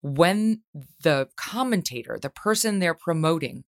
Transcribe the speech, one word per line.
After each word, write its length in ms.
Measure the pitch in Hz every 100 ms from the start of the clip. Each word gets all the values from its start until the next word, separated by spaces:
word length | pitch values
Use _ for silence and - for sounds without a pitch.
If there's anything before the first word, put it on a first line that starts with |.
when 600 | 143 139 170 208 220 220 _ 147 135 _
the 280 | 165 143 135 -
commentator, 800 | - 220 254 214 - 123 117 110
the 80 | 139
person 500 | - 208 214 220 202
they're 140 | 180
promoting 720 | 165 - 165 156 165 139 101 -